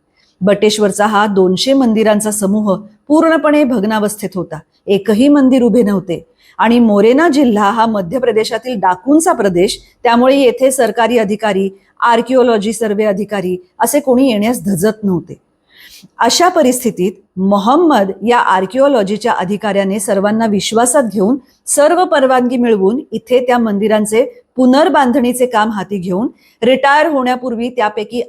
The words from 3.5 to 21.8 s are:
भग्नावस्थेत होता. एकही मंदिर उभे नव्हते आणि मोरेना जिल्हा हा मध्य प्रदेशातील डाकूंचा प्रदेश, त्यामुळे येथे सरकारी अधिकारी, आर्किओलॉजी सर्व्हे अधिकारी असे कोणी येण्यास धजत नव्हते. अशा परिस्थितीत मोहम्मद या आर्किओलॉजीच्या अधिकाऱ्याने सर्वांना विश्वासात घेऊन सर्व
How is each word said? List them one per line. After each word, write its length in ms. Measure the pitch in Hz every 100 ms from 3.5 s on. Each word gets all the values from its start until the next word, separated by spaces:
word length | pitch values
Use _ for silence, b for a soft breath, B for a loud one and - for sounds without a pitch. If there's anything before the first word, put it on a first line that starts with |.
| 294
भग्नावस्थेत 640 | 285 247 202 220 208 202 190
होता. 240 | 190 170 156 - _ -
एकही 420 | 196 196 208 277
मंदिर 340 | 285 262 262
उभे 200 | 240 220
नव्हते 440 | 202 196 - 160 - b b -
आणि 200 | 214 240
मोरेना 500 | 233 202 214 262 339
जिल्हा 420 | 269 254 202 202
हा 160 | 233 226
मध्य 320 | 208 175 254
प्रदेशातील 600 | 240 214 220 226 254 233
डाकूंचा 520 | 185 185 254 302 349
प्रदेश, 480 | 262 202 175 196 - b b
त्यामुळे 340 | 240 233 254 277
येथे 340 | 262 247 269
सरकारी 480 | 262 226 220 226 240
अधिकारी, 520 | 208 214 214 190 196 190 b -
आर्किओलॉजी 720 | 233 233 233 262 247 226 202
सर्व्हे 320 | 226 226 208
अधिकारी 520 | 220 190 202 202 185 180 B -
असे 220 | 233 294
कोणी 300 | 285 247 269
येण्यास 340 | 214 214 240
धजत 400 | 175 190 208 214
नव्हते. 300 | 202 175 - 143 _ _ B B B B B -
अशा 300 | 233 - 349
परिस्थितीत 640 | 359 254 247 233 180 185 202 _ -
मोहम्मद 720 | 190 202 202 285 349 254 190 190 214
या 100 | 240
आर्किओलॉजीच्या 920 | - 190 190 262 285 262 196 208 233
अधिकाऱ्याने 680 | - 180 202 220 196 196 208
सर्वांना 460 | - 196 202 220 226
विश्वासात 560 | 196 - 220 247 302
घेऊन 340 | 240 202 190 269 b b -
सर्व 380 | -